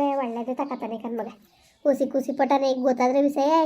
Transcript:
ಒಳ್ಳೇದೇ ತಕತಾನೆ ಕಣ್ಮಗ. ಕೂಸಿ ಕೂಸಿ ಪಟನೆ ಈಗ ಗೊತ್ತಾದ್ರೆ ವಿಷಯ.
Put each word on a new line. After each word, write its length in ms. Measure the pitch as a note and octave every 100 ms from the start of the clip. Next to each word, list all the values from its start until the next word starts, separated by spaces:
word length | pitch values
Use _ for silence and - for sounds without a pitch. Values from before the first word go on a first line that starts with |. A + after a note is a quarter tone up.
| C#4+ C#4
ಒಳ್ಳೇದೇ 360 | B3 A#3 A#3
ತಕತಾನೆ 440 | B3+ C#4+ B3 A3+ A3+
ಕಣ್ಮಗ. 320 | A#3+ A#3 G#3+ - _ _ _ _ D4
ಕೂಸಿ 200 | C4 C4
ಕೂಸಿ 240 | C4+ C4+
ಪಟನೆ 400 | C#4 C4+ C#4 C4+
ಈಗ 100 | C4
ಗೊತ್ತಾದ್ರೆ 400 | B3 B3 B3+ C#4
ವಿಷಯ. 280 | C#4+ C#4 C#4 D#4+